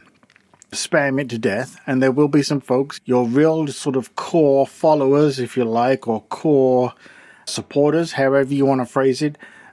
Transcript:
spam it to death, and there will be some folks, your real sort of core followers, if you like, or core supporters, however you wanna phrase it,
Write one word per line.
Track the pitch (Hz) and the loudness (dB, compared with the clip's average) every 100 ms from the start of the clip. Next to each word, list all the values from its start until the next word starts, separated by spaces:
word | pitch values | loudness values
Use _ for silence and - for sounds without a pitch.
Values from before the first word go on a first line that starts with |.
| _ _ _ _ _ _ _ | _ _ _ _ _ _ _
spam | - - 165 143 135 | -12 -2 0 0 -2
it | 135 | -4
to | 117 | -4
death, | 110 101 127 - - | -2 -2 -6 -10 -4
and | 131 | 0
there | 131 | 2
will | 127 147 | 2 2
be | 147 | 2
some | 139 143 | 0 -4
folks, | - 127 139 - | -2 -2 -2 -8
your | - 123 120 | -2 0 2
real | 127 160 160 151 | 2 2 2 -4
sort | 131 147 131 | -6 -6 -4
of | 117 - | -6 -10
core | - 175 147 139 135 | -4 0 2 2 0
followers, | - 160 151 135 143 151 131 | 0 0 2 2 2 2 0
if | 120 127 | -6 -4
you | 117 | -2
like, | 113 123 131 - | 0 0 0 -2
or | 110 | -6
core | - - 160 143 131 127 123 - - - - - - | -8 -6 0 2 4 2 0 -4 -20 -20 -20 -20 -12
supporters, | - - 143 147 156 165 | -10 -6 0 0 0 -2
however | - 135 139 135 | -2 0 2 0
you | 139 135 | 0 0
wanna | 135 120 | 0 -2
phrase | 139 135 127 | 0 0 0
it, | 151 147 - - - | -4 -6 -16 -20 -20